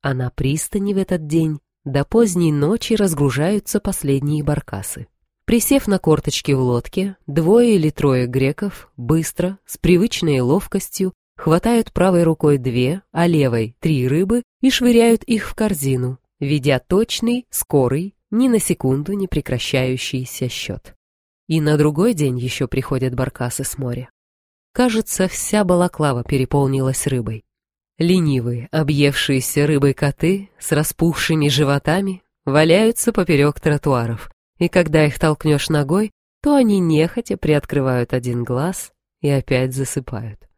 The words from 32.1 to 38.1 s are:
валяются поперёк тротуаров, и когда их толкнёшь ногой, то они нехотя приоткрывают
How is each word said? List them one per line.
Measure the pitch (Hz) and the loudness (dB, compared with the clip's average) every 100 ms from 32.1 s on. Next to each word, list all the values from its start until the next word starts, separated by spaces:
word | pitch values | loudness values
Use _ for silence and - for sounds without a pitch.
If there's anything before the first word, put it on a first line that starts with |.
| 185 _ _ - | -8 _ _ 0
валяются | 139 160 180 220 - - | 2 4 4 4 2 -2
поперёк | 220 180 147 143 - | 0 0 2 2 0
тротуаров, | 160 147 151 127 117 113 - _ _ _ | -2 0 0 0 -2 -6 -10 _ _ _
и | 175 | 0
когда | 185 160 156 151 | 2 2 4 2
их | - | 2
толкнёшь | 160 151 156 143 - | 0 0 0 0 0
ногой, | 151 139 185 214 _ _ _ | -2 0 -2 -2 _ _ _
то | 294 285 | 2 4
они | 233 202 | 4 4
нехотя | 175 151 165 - - 196 | 2 2 2 -2 -6 -4
приоткрывают | - 147 - 143 131 123 120 | 0 0 0 -2 0 -2 -2